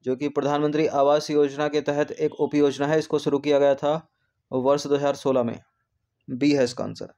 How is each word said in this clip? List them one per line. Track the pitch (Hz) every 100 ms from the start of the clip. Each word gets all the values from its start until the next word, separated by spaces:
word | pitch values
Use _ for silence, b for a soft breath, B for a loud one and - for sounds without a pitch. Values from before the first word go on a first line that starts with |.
| 127
जो | 127
कि | 147
प्रधानमंत्री | 147 135 147 151 151 156
आवास | 139 139 151 151
योजना | 147 143 139 151
के | 147
तहत | 143 147 147
एक | - 151 -
उप | 143 147
योजना | 143 135 143
है, | 160
इसको | 151 151
शुरू | 147 139
किया | 143 143
गया | 143 139
था | 143 160 _ _ _ _ _
वर्ष | 131 131 143 147
दो | 143
हज़ार | 143 143
सोलह | 139 131
में। | 117 110 _ _ _ _ _ _ -
बी | 127 143
है | 143
इसका | 123 -
आंसर। | 101 107 92